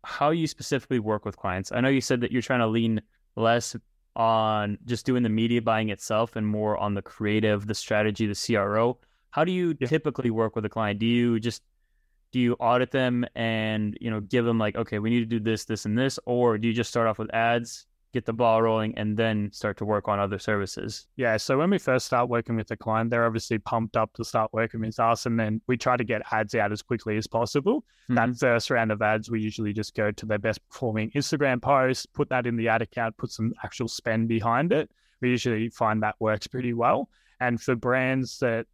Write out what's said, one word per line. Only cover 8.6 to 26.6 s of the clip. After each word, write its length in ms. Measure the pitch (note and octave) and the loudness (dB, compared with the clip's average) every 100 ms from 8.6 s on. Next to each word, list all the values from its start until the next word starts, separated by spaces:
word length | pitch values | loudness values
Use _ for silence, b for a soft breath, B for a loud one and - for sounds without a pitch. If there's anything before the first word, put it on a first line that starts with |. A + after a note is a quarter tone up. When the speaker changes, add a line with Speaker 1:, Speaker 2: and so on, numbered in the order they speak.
| G2+ G#2 | 2 2
Speaker 1:
O. 220 | A#2 B2 _ _ _ | 0 0 _ _ _
How 120 | - | -2
do 80 | D#3+ | 0
you 240 | F#3 F3 D#3 | 0 -2 -2
Speaker 2:
Yeah. 80 | B2 | 0
Speaker 1:
typically 420 | D#3 D3+ B2+ B2+ | 0 -2 -2 -2
work 260 | A2 A2 A2+ | 0 0 -2
with 80 | G#2 | -4
a 40 | |
client? 300 | - A2 G2+ | -2 -2 0
Do 80 | A2+ | 2
you 320 | A#2+ A#2+ A#2 | 2 2 2
just, 240 | A2+ - _ _ _ _ _ _ _ | -2 -6 _ _ _ _ _ _ _
do 80 | B2+ | 0
you 140 | A#2+ | 0
audit 380 | A#2+ A#2+ B2 B2+ | 2 2 2 2
them 340 | C3+ B2+ B2 A#2+ - | 0 0 0 -2 -4
and, 640 | A2+ A2+ A2 G#2+ G#2+ G#2 | -2 0 -2 -2 -2 -4
you 120 | A#2 | -4
know, 100 | A2 | -4
give 240 | G2 B2 A#2 | 0 2 2
them, 140 | A2+ | 2
like, 160 | G#2+ G#2+ | 0 -2
"Okay, 240 | A2+ G#2+ | -4 -2
we 100 | G#2+ | 0
need 120 | A#2+ | 0
to 40 | A2+ | 0
do 140 | A#2 | -2
this, 260 | G#2+ A2 - | 0 -2 -2
this, 200 | A2 G#2+ | -6 -2
and 120 | A2+ | 0
this," 220 | C3+ - - | 0 -2 -4
or 320 | B2 A#2+ G#2+ | 2 2 2
do 100 | A#2 | 0
you 60 | |
just 180 | A2+ A#2 | 0 -2
start 160 | A#2+ A2+ | 0 0
off 100 | G#2+ | 0
with 160 | G#2+ | -2
ads 540 | A2+ A#2 A#2+ A#2 - - _ _ | 0 2 2 -2 -12 -18 _ _
get 120 | B2+ A2+ | -6 -4
the 80 | |
ball 280 | A2+ A#2+ A2+ | 2 4 6
rolling, 360 | A2+ A2 G#2+ - | 4 2 0 -2
and 180 | G#2+ G#2+ | -2 2
then 360 | A2+ G#2+ G#2 | 2 0 -2
start 260 | - G#2+ G2 | -4 -4 -2
to 80 | G#2 | 0
work 220 | G#2 G2 | 0 0
on 120 | G2+ | 0
other 200 | G2+ G2 | 0 -2
services? 680 | - G#2 G2 - - G#2+ - - | -2 -2 -2 -6 -8 -10 -12 -2
Speaker 2:
Yeah, 220 | B2 A2 | 0 0
so 200 | - C3+ | 2 2
when 120 | E3 | 2
we 80 | G3 | 2
first 280 | - B2+ - | 2 0 2
start 240 | B2 A#2+ | 0 0
working 260 | A#2+ A#2 A#2 | 0 0 -4
with 160 | G#2+ | -4
a 60 | A2 | -6
client, 320 | - A2 A#2 | -2 0 0
they're 160 | A#2+ A#2 | 2 2
obviously 340 | A2+ - A2+ | 0 -2 -4
pumped 360 | - A#2 A2 A#2+ | -2 -2 0 0
up 160 | A2 | -2
to 100 | - | -4
start 280 | A2+ A#2 A2 | -4 -2 0
working 280 | A2 A2+ A2+ | 0 -2 -2
with 180 | A2 A2 | -6 0
us, 260 | A#2 A#2 B2+ | 2 2 0
and 140 | A#2 | 0
then 220 | A2 A2 - | 0 -2 -2
we 100 | B2+ | -2
try 180 | - B2 | 2 0
to 60 | |
get 180 | A2+ A2 - | 0 -4 -2
ads 240 | A2 G#2+ | -2 0
out 160 | A#2+ | 0